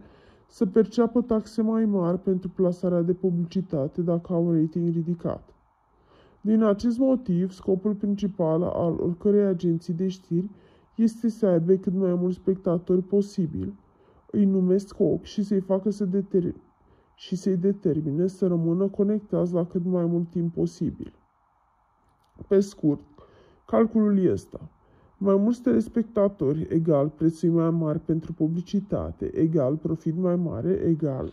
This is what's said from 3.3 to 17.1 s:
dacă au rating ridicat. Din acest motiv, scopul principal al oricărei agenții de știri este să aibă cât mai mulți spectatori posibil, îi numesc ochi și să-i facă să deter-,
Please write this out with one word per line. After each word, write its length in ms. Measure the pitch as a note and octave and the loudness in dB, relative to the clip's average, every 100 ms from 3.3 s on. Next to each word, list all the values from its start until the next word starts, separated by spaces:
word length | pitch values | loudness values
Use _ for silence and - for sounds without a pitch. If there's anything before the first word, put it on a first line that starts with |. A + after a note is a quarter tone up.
| F3 E3+ G3 F#3 D#3 C3+ - | -2 -2 -4 -4 -4 -4 -2
dacă 300 | F3 E3+ E3+ | -2 -2 -2
au 200 | F3 E3+ | -2 2
rating 420 | E3 D#3+ F3 E3+ | 2 0 0 -2
ridicat. 580 | E3+ D#3+ E3+ E3+ - - _ _ _ _ _ _ _ _ _ | -2 -2 -4 -6 -8 -12 _ _ _ _ _ _ _ _ _
Din 220 | G3+ A3 | 0 2
acest 360 | A3 G3+ A#3+ A#3 | 4 2 0 0
motiv, 520 | C4+ B3+ - F3 F#3+ | 2 0 0 -2 -2
scopul 440 | F#3+ - F#3+ G#3+ | -4 -2 -2 -2
principal 680 | G#3 G3+ G3+ G3+ F#3 E3 D#3+ | -2 -2 -2 -4 -2 0 0
al 380 | F3 - E3+ D#3+ | 0 0 -2 0
oricărei 440 | F3+ F3 G#3 G3+ | -2 -2 2 4
agenții 500 | G3+ F3 F3 E3 - | 2 2 0 0 -2
de 140 | E3 F#3+ | -4 -4
știri 420 | F#3 - E3+ G3 - - _ _ - | -6 -4 -2 -2 -8 -20 _ _ 0
este 320 | A3+ A3+ A#3 | 0 0 -4
să 180 | A3 G3+ | 0 2
aibă 260 | E3+ E3 | 2 4
cât 220 | F#3+ G3 | 2 2
mai 200 | F#3 F#3 | 0 0
mulți 220 | F3+ F3+ F3+ | 2 0 -2
spectatori 640 | - F#3+ F#3+ E3 F3+ F#3 | -2 -2 -2 -2 0 0
posibil, 720 | F#3 G3+ G3+ - D#3+ F#3 F#3+ G3+ _ _ _ _ - | 2 0 0 -2 -4 -4 -8 -10 _ _ _ _ -4
îi 140 | A3 | 0
numesc 560 | G3 F#3+ F3+ F#3+ G3 - | 2 2 2 2 0 -2
ochi 240 | E3+ D#3+ | 0 0
și 180 | - - | -4 -6
să-i 180 | G3+ G3 | -2 -2
facă 300 | F#3+ F#3+ G3+ | 0 0 0
să 140 | G3+ | -2
deter-, 500 | G3 G3 G3 F#3+ E3+ - - _ _ _ _ | -2 -2 0 0 0 -6 -14 _ _ _ _